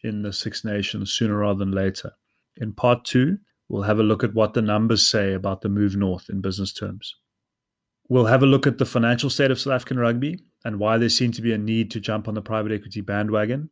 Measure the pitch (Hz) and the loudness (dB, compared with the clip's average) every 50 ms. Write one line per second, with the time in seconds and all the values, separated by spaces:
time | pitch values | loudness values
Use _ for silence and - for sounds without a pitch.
0 | - 113 107 104 104 101 95 - - 110 - - - 110 104 104 101 - - 104 | -8 -6 -6 -6 -6 -6 -6 -6 -6 -8 -8 -6 -6 -4 -2 -2 -2 -4 -4 -6
1 | 101 98 - - 120 110 104 104 104 104 101 98 98 98 95 95 95 95 95 - | -6 -6 -2 0 0 0 0 2 0 0 0 0 0 0 0 0 0 0 -2 -4
2 | - - - _ _ _ _ _ _ _ _ - 123 107 101 - - 123 123 120 | -8 -14 -16 _ _ _ _ _ _ _ _ -8 -8 -8 -4 0 2 2 2 2
3 | - - - 127 127 151 190 208 - _ _ _ _ - - 107 101 104 107 107 | 0 0 2 4 4 4 2 -2 -6 _ _ _ _ -8 -6 -2 0 2 4 4
4 | 110 107 110 101 - 107 101 110 110 104 - 117 110 104 104 107 110 113 113 101 | 4 4 4 2 0 0 2 2 2 2 2 0 0 2 2 2 2 4 4 4
5 | - - - 110 101 98 95 92 98 98 95 - - 101 101 104 104 101 98 101 | 2 2 2 2 2 0 0 0 -2 -4 -4 -4 -2 -2 0 2 2 2 2 0
6 | 101 95 92 92 - - - 98 95 98 92 98 98 - - - 101 95 95 101 | 0 0 0 -2 -6 -6 -6 -4 -4 -4 -4 -4 -4 -6 -6 -8 -8 -10 -10 -10
7 | - - - _ _ _ _ _ _ _ _ _ _ _ _ _ _ _ _ _ | -12 -16 -16 _ _ _ _ _ _ _ _ _ _ _ _ _ _ _ _ _
8 | _ - 127 127 120 107 120 131 135 139 135 135 135 143 117 - 131 - - 127 | _ 2 4 4 6 6 6 6 6 6 6 6 4 2 0 0 -2 -2 0 2
9 | 117 117 123 117 - 139 - - 143 135 131 123 - 139 131 127 - - 135 127 | 2 2 2 0 0 -2 0 2 2 2 0 0 -2 -2 -4 -4 -4 -4 -2 0
10 | 120 117 117 120 131 147 170 185 - _ _ _ - 120 104 101 104 107 113 113 | 0 0 0 0 -2 -4 -6 -8 -12 _ _ _ -10 -8 -4 -2 0 2 2 4
11 | 117 113 - - 127 120 117 117 113 117 113 107 104 110 113 113 113 101 - 113 | 2 2 2 2 0 0 -2 -2 -2 -2 -2 0 0 0 0 0 0 -2 -4 -6
12 | 101 - 107 107 104 110 107 107 101 - 110 110 107 107 107 104 104 101 - 107 | -6 -4 -4 -4 -4 -6 -6 -6 -6 -4 -4 -4 -2 -2 -4 -6 -6 -8 -10 -10
13 | 98 98 101 104 107 107 107 107 107 107 123 139 151 156 | -6 -4 -2 -2 -2 0 0 0 0 0 -2 -4 -6 -8